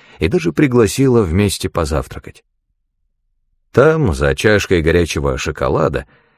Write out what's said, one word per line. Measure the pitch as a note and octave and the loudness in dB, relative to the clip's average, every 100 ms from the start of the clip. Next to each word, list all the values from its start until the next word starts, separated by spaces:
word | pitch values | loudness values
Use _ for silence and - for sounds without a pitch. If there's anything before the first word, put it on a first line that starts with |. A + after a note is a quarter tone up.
| _ - | _ -6
и | E2 | -2
даже | F3+ E3 | -2 -2
пригласила | D#3+ D3 A#2+ G#2 - C3+ A#2 | 0 2 4 2 2 2 2
вместе | F2+ F2+ G2+ - F#2 | 2 0 0 -2 -6
позавтракать. | F2 D#2 D2 - - - - _ _ _ _ _ _ _ _ _ _ _ _ _ | -4 -2 -4 -6 -14 -18 -20 _ _ _ _ _ _ _ _ _ _ _ _ _
Там, | - D3+ D#3+ A#2+ | 2 4 4 0
за | C#2 C#2+ C#2 | 0 0 0
чашкой | G#2+ G#2 - F2+ | 2 2 2 0
горячего | D#2+ F2 E2 - C#2 B1+ | 2 0 0 -2 -4 -4
шоколада, | - C#2+ C2 E2+ D2 C2+ - _ _ | -6 -4 -4 0 -2 -4 -10 _ _